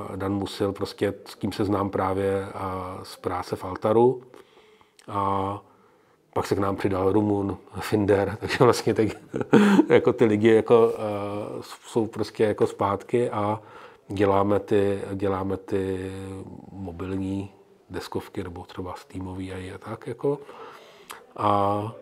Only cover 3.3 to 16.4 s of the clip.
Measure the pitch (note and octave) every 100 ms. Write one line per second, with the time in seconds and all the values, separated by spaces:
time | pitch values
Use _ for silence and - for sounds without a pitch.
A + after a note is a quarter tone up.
3.3 | F2+ - G#2 F#2 F#2 A2 A2 B2 B2+ -
4.3 | - - _ _ _ _ _ - G#2 G2
5.3 | G2 F#2+ G2+ - _ _ _ _ _ _
6.3 | - - - G2 F#2+ G#2 F#2 F#2+ G#2+ G#2
7.3 | G2+ G2 F#2 - F#2 - G#2+ G2+ G2+ F#2+
8.3 | G2+ F#2+ - B2 A2 - G#2+ G#2+ - -
9.3 | - - A3 G3+ G3 - A#2+ - - A#2
10.3 | G#2 A2+ A2 - A#2 A2+ A#2 G#2+ G2+ G2+
11.3 | G#2 A2 B2+ - - - B2 G#2+ - G#2+
12.3 | - G#2+ G2 A2 - G2+ G2 - A#2+ A#2+
13.3 | G#2+ G#2 A2 - - - - _ G2+ G2+
14.3 | G2 G2+ G2+ - G#2 G2+ G2 G2+ G2 G2
15.3 | F#2+ F#2+ F#2+ - G2+ F#2+ F#2+ F#2+ F#2+ F#2+
16.3 | F#2+